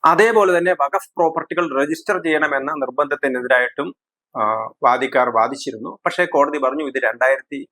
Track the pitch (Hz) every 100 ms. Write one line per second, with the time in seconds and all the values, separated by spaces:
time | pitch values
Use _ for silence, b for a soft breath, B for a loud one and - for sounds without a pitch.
0 | 160 175 220 220 196 175 175 175 143 196
1 | - - 165 160 147 175 170 135 147 156
2 | - 185 165 156 151 139 135 151 127 127
3 | 143 143 139 127 123 127 123 - 143 -
4 | _ _ _ 135 107 110 110 - 127 123
5 | 131 131 123 113 117 139 - 113 110 -
6 | - - 180 139 143 147 131 143 147 127
7 | 120 117 127 135 - 143 -